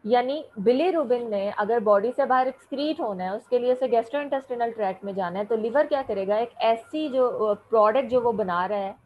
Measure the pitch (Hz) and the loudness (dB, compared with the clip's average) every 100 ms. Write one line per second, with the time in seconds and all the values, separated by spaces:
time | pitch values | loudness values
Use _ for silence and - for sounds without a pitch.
0 | 208 240 247 302 - 220 190 254 349 330 | 2 2 2 -4 -8 0 2 4 2 0
1 | 254 240 240 202 202 - 208 233 214 202 | 0 -2 0 -4 -4 -2 0 2 4 4
2 | 226 254 262 254 262 262 _ 277 302 320 | 4 -2 2 2 0 -4 _ -4 -4 -2
3 | 240 190 185 208 - 247 247 254 262 233 | -4 -4 -6 -8 -2 0 2 0 2 0
4 | 226 285 285 277 269 240 233 226 196 190 | 0 -6 -4 -6 -6 -4 -4 -2 -4 -4
5 | 202 196 180 185 208 226 220 262 294 285 | -8 -6 -4 -4 -2 -2 0 0 2 -2
6 | 262 196 190 208 240 - 226 226 - 311 | -2 -4 0 -2 -2 -2 0 0 -4 -6
7 | 302 254 247 - 214 208 _ 220 214 254 | -2 0 0 0 -2 -2 _ 4 4 4
8 | 233 254 233 214 190 175 185 208 196 - | 0 0 0 0 -2 -2 -2 -4 -6 -10